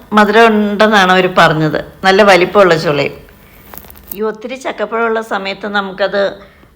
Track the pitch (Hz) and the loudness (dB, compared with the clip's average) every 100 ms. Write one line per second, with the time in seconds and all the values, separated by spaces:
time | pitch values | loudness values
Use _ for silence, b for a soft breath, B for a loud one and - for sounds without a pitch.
0 | - 208 208 214 226 214 208 202 214 214 | -2 0 2 4 4 2 0 0 2 2
1 | 185 185 180 180 165 156 156 - - - | 2 2 0 2 2 2 -2 -4 -8 -4
2 | 190 196 202 180 180 208 185 160 165 143 | 0 4 4 4 2 2 2 2 -2 -2
3 | 139 - - b b b b - - - | -4 -8 -20 b b b b -20 -20 -20
4 | - 196 220 214 240 262 311 - 214 226 | -16 -8 -8 -8 -12 -12 -12 -8 -6 -4
5 | 233 220 220 202 190 196 214 202 196 190 | -4 -4 -6 -8 -8 -10 -8 -6 -6 -6
6 | 190 202 196 - b b b | -4 -2 -4 -6 b b b